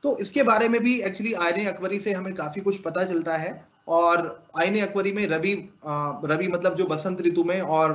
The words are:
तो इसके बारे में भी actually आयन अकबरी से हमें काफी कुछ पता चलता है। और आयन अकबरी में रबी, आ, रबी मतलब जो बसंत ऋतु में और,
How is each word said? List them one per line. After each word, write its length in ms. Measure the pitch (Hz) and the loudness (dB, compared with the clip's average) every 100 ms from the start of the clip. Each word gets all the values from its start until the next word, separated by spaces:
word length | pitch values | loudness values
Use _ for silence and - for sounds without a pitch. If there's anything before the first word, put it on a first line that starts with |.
तो 140 | 285 247 | 0 -2
इसके 260 | 196 285 | -2 2
बारे 260 | 240 220 233 | 4 4 4
में 120 | 233 | 2
भी 200 | 240 247 | 2 2
actually 340 | 190 190 214 208 | 0 -4 -4 0
आयन 320 | 170 175 208 | 0 0 -2
अकबरी 320 | 180 185 202 | -2 -4 -4
से 140 | 208 | -2
हमें 200 | 190 185 | -4 -4
काफी 280 | 185 151 196 | -6 -6 -4
कुछ 160 | 196 196 | -2 -2
पता 260 | 175 165 | -4 -2
चलता 340 | 185 170 165 160 | 0 0 -2 -2
है। 400 | 165 - - _ - | -4 -8 -18 _ 0
और 580 | 165 170 170 165 - - 160 | 4 6 4 0 -8 -12 0
आयन 200 | 175 208 | 2 2
अकबरी 300 | 196 202 190 | 0 0 -2
में 140 | 202 202 | -2 0
रबी, 260 | 160 180 196 - - 151 | 0 0 -2 -6 -14 -6
आ, 360 | 147 147 135 151 | -4 -4 -4 -2
रबी 220 | 156 180 | 0 0
मतलब 280 | 175 180 170 | 0 0 0
जो 100 | 180 | -2
बसंत 360 | 156 190 185 | 0 -4 0
ऋतु 220 | 175 170 | 0 2
में 180 | 170 185 | 0 0
और, 300 | 180 160 156 | 0 2 2